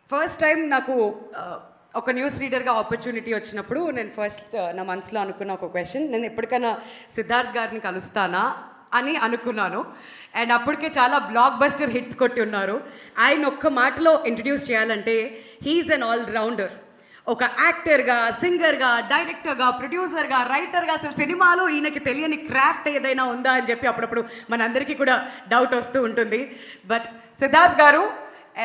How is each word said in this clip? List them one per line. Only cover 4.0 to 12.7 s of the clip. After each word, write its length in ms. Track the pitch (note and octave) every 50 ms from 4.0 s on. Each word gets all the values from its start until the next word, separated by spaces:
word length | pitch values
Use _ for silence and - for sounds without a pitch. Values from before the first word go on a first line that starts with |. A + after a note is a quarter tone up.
| A3 G3+
ఫస్ట్, 460 | - G#3+ G#3 G#3 G#3 - - - -
uh, 200 | A3 F3+ E3+ F3
నా 80 | F#3 F#3
మనసులో 380 | F#3+ F3+ F#3+ F#3 - G#3+ G#3+
అనుకున్న 300 | G3 G3 F#3 - G3+ G3+
ఒక 140 | F#3+ F#3 F#3
క్వశ్చన్, 460 | E3 F3 F3+ F3 F3 - C4+ D#4 D4
నేను 140 | A#3+ A3+ A#3
ఎప్పటికైనా 520 | A3 A3 A3+ A3+ A3+ B3+ B3 B3 A3+ F#3 E3 - - - - - - -
సిద్ధార్థ్ 420 | A3+ G#3+ - A#3 B3 B3+ A3 G#3+
గారిని 220 | A#3+ A3+ G#3 G#3+ A3
కలుస్తానా 800 | G#3 F#3+ F3+ F#3 F3+ - - G#3+ F#3+ F3 F3+ F#3 A3 C4 C#4 - - - - - - _ -
అని 220 | A#3+ B3+ C#4+ D#4+
అనుకున్నాను. 680 | D4+ A3+ A3+ A#3+ A#3 A#3+ B3 A3+ G#3+ G3 F3+ F3 A3 - - - - - - - - - - - A3+
And 100 | A#3 A#3
అప్పటికే 360 | A#3+ A#3+ A#3+ C#4 D4+ D4 D#4+
చాలా 300 | D#4+ - - B3 B3 C#4+
బ్లాక్ 420 | C#4 - - A3 A#3+ B3 C4+ - -
బస్టర్ 300 | C#4 C#4+ C#4+ C#4 D4 B3
హిట్స్ 280 | A3+ B3 B3 A#3+ -
కొట్టి 240 | - C4 A#3+ A#3+ A#3+
ఉన్నారు. 400 | A3 G#3+ G#3+ G3+ G3 F#3+